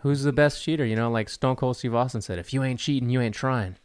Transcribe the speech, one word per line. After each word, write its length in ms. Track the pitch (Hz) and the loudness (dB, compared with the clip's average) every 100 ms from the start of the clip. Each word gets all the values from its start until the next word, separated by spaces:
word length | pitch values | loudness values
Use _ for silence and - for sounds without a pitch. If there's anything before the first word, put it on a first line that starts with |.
who's 200 | 139 143 | 0 2
the 80 | 143 | 2
best 320 | 127 147 - | 4 4 2
cheater? 220 | - 156 123 | -4 0 0
You 100 | 110 | 0
know, 160 | 117 | 0
like 160 | 117 107 | 0 -2
Stone 300 | - 135 131 | -2 0 0
Cold 180 | 127 123 | 0 -2
Steve 180 | 127 | -2
Austin 280 | 117 127 117 | 0 0 -2
said, 180 | - 90 | -6 -6
"If 140 | - | -4
you 100 | 135 | -2
ain't 160 | 131 123 | -2 -2
cheating, 300 | - 139 120 | 0 0 2
you 100 | 127 | 2
ain't 160 | 120 107 | 0 0
trying." 400 | 131 127 92 92 | 0 0 -2 -8